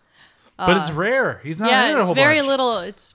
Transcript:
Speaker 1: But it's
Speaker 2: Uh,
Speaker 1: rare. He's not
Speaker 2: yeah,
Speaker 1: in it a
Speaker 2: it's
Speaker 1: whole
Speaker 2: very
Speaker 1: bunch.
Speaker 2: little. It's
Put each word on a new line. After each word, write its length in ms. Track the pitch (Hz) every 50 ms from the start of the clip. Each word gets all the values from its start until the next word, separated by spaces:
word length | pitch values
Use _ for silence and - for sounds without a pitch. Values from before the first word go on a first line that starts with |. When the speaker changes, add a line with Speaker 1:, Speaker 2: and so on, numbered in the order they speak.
| _ _ _ _ _ _ _ _ _ _ _ -
Speaker 1:
But 160 | - 160 180 196
it's 120 | 160 165
Speaker 2:
Uh, 40 | 156
Speaker 1:
rare. 460 | 147 180 214 254 269 247 175 117 - -
He's 160 | 139 160 160
not 100 | 208 233
Speaker 2:
yeah, 140 | 254 262 247
Speaker 1:
in 60 | 226 311
it 20 |
a 40 | 277
Speaker 2:
it's 80 | 208 180
Speaker 1:
whole 80 | 170
Speaker 2:
very 220 | 262 269 294 311 302
Speaker 1:
bunch. 100 | 285 269
Speaker 2:
little. 300 | 277 262 262 247 233 202
It's 340 | 175 185 208 - - - -